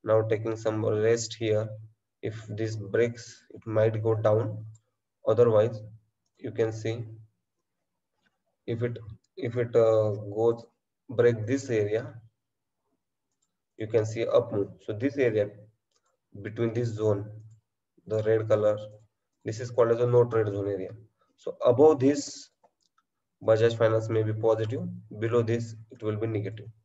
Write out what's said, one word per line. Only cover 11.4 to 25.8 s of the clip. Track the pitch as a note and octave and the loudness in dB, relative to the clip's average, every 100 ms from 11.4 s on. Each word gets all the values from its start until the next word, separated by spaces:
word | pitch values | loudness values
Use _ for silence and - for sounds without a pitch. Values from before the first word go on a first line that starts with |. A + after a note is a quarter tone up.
| G#2+ | -2
this | C3+ - | -4 -2
area, | A2 G#2 A2 - - - _ _ _ _ _ _ _ _ _ _ _ _ _ _ - | -2 0 -2 -4 -16 -20 _ _ _ _ _ _ _ _ _ _ _ _ _ _ -12
you | A2 | 0
can | A2+ G#2+ | 0 0
see | A2+ A2+ | -2 2
up | A#2 - | 2 2
move. | G#2+ G2 - - | -4 -4 -8 -10
So | |
this | G#2 C#3 C#3 | -4 -4 0
area | B2 G#2+ G2+ - - _ _ _ _ _ _ G2 | 0 2 -2 -6 -20 _ _ _ _ _ _ -14
between | G#2+ A2+ A#2 | -12 -4 -4
this | A2+ A#2 | -2 -4
zone, | G#2 G#2+ G2 - - - - _ _ _ _ - | -2 0 0 -4 -14 -20 -20 _ _ _ _ -4
the | G#2+ | -2
red | G#2+ A2+ A2 | 2 0 2
color, | G#2+ G#2+ G#2 G#2+ - _ _ _ _ | 2 2 0 -8 -18 _ _ _ _
this | A2 A2+ | -10 -8
is | B2 | -6
called | A#2 A#2 | 0 2
as | A#2 | 2
a | A#2+ | 4
no | A#2+ A#2+ | 4 4
trade | A2+ G#2 | 2 0
zone | G2+ G2+ | -2 -4
area. | G2 F#2 G#2+ - _ _ _ | -4 -8 -12 -20 _ _ _
So | - - B2 | -14 0 2
above | A#2+ D3+ D3 | 6 6 6
this, | C3 D3 - - - _ _ _ _ _ _ _ _ _ | 2 2 -6 -14 -20 _ _ _ _ _ _ _ _ _
Bajaj | G#2 A2 A#2 A2+ | 2 4 4 4
Finance | A2+ A2 A2 | 2 2 0
may | A2+ | 0
be | G#2+ | 0
positive. | A2 A2+ A2 A2 C#3 F3+ - - G#2+ | 0 0 0 0 -4 -6 -10 -14 -6
Below | A2+ A#2+ | 0 0
this, | A2 A#2+ A#2 - | 0 -2 -4 -12